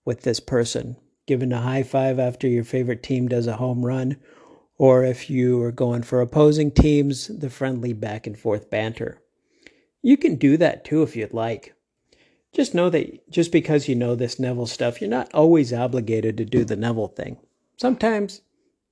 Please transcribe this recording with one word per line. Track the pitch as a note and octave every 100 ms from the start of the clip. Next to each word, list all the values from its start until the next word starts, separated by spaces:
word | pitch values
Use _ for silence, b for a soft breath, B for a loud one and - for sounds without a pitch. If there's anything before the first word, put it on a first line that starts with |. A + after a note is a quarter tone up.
| -
with | A#2
this | B2+ A2
person, | - B2+ A#2 B2 A#2+ B2 _ _ -
giving | C3 B2+
a | A#2+
high | B2 C3+
five | C3 C3+ C3+ C3
after | B2 A#2+ C3+
your | A#2+
favorite | A2+ C3 B2 B2
team | - C3 B2
does | A#2+ A#2
a | A2+
home | B2+ B2 B2
run, | C3 C3 C#3+ b b b b b -
or | C#3 B2+
if | B2+ B2 -
you | B2+ B2 B2
are | A#2+
going | B2 B2 A#2+
for | A#2 B2+
opposing | A#2+ D3+ D3+ D3+ D3
teams, | - D3+ D3 C#3+ C3 -
the | G#3+ C#3
friendly | - C3+ B2+ A#2+
back | G#2+ G#2+ G#2+ A#2
and | G#2
forth | A2+ G#2 -
banter. | G#2+ A2 A2+ A#2 - _ _ b b b b b _
You | A#3+ C#4
can | - C#3+
do | C#3 D#3
that | E3 - -
too | D3+
if | D3 A2+
you'd | G#2+
like. | A2+ A#2 G#2+ - _ _ _ _ _ _ _ _
Just | - C4+
know | F3 F3
that | E3+ - - _
just | - E3+
because | E3 - D3+ D3
you | A#2+
know | A#2+ A#2+
this | A#2+ -
Neville | B2+ B2 A#2+
stuff, | - B2 A#2+
you're | G#3
not | B2 B2
always | - D#3+ E3 B2
obligated | A#2+ B2 B2 A2 A2 A2 G#2
to | G#2+
do | B2
the | G#2+ G#2
Neville | A#2 A2+ G#2
thing. | - - B2 _ _ _ -
Sometimes | B3 A#3 A3 A3 G3+ - _ _ _ _ _